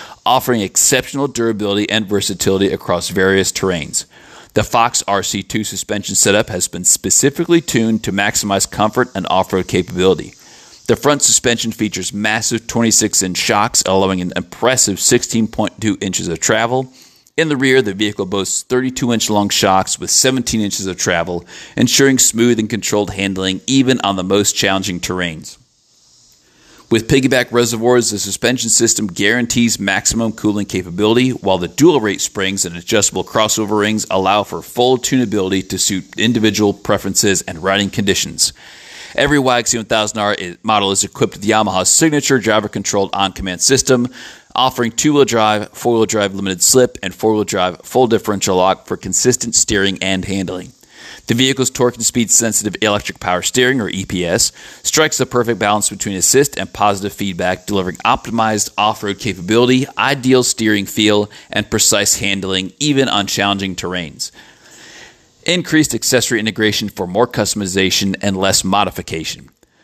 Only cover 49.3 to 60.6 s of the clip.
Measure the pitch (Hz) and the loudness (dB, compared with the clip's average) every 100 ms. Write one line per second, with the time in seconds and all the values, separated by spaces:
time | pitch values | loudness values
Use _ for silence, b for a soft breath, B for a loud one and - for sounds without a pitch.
49.3 | 123 117 - - 104 98 92 95 95 98 | 0 0 -2 0 0 0 -2 -2 -2 -4
50.3 | 98 90 90 87 - B B B B B | -4 -4 -8 -12 -20 B B B B B
51.3 | 117 131 131 123 - 123 113 110 127 110 | 0 0 0 -2 0 0 0 -2 0 0
52.3 | - 117 104 104 87 107 101 - - 92 | 0 0 -2 -4 -2 0 0 -2 -8 -4
53.3 | 90 - 127 127 131 98 95 - 90 85 | -2 -2 2 2 2 -2 -4 -4 -4 -2
54.3 | 101 - - B B - - 156 - 123 | 0 -2 -4 B B -4 0 0 0 -2
55.3 | 123 117 104 104 104 101 98 104 95 - | 0 0 0 2 2 0 -4 -6 -2 2
56.3 | 131 147 - 92 - 104 98 98 - 101 | 4 4 0 -8 0 0 0 -4 -6 -6
57.3 | 87 90 92 - 101 92 - 107 131 - | -2 -2 -4 -2 -2 -2 -2 -2 -2 -2
58.3 | 113 110 107 - - 107 110 104 98 110 | -2 0 0 -2 0 0 0 -4 -6 -6
59.3 | 92 87 110 123 127 135 - 120 139 127 | -6 0 2 4 2 0 -2 -2 0 2
60.3 | 127 120 - | 4 2 0